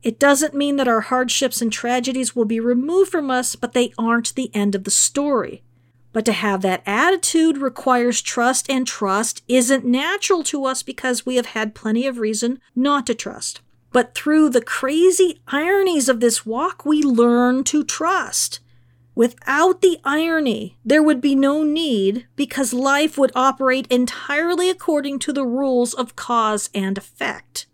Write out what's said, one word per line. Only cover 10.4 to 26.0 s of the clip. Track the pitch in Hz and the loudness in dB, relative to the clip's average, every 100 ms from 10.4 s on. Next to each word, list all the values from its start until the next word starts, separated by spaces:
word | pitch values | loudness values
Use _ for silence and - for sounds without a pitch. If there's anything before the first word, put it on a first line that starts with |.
to | - 294 | 0 -4
us | 269 262 | -4 -4
because | - 262 262 247 - | -8 -6 -4 -4 0
we | 254 | -2
have | 240 | -2
had | 226 214 - | -4 -6 -6
plenty | 220 226 269 | -2 0 -2
of | 247 | -2
reason | 214 220 233 262 _ | -4 -2 -2 -4 _
not | - 269 285 247 | -2 0 0 0
to | |
trust. | 220 - - - - _ _ _ | -4 -6 -10 -10 -12 _ _ _
But | 247 247 - | 0 0 -2
through | 302 311 302 | 2 4 4
the | 247 | 2
crazy | 233 - 262 302 370 370 359 302 - | 0 -6 -2 4 4 6 2 0 -6
ironies | 277 330 403 392 330 254 | -2 2 2 2 2 2
of | 240 | 2
this | 240 226 214 | 2 0 -4
walk, | 226 339 - 294 | -4 -4 -4 0
we | 302 | 2
learn | 285 233 240 240 247 254 269 | 2 4 4 4 2 0 0
to | 302 | -2
trust. | 277 - 320 381 269 - - - _ _ _ _ _ | -2 -4 -2 -2 -2 -4 -6 -8 _ _ _ _ _
Without | - 240 - - 277 349 370 | 0 0 0 -4 2 2 4
the | 381 339 277 | 2 2 -2
irony, | 294 330 320 285 208 208 _ 220 | -2 0 0 0 -2 -6 _ 0
there | 294 | 4
would | 302 269 | 4 2
be | 285 269 | 2 2
no | 277 294 | 2 2
need | 311 302 320 226 190 214 - - | 0 0 0 0 0 -2 -8 -6
because | 285 - 269 | -6 -2 -4
life | 247 269 285 311 - | 0 0 2 0 2
would | 269 254 | 0 2
operate | 262 262 262 262 - | 0 2 0 0 0
entirely | 247 247 - - 285 339 349 359 | 0 0 -4 -4 -2 0 0 0
according | 370 - 302 277 277 | -2 0 0 0 -6
to | - | -4
the | 285 262 | -2 -2
rules | 240 277 247 240 | -2 0 2 0
of | - | -2